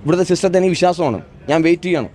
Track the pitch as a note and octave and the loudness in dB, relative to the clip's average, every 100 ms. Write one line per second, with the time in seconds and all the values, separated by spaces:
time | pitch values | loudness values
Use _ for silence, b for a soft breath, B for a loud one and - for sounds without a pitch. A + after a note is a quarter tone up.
0 | C#3+ F3 F#3 F3+ G3 F#3 F#3+ E3+ F3+ E3+ | -2 -2 0 0 2 2 0 2 0 0
1 | D#3 G#2 - - - D3+ D#3+ F3 F#3 E3 | -2 -4 -8 -18 -2 0 2 2 0 -2
2 | A2 | -4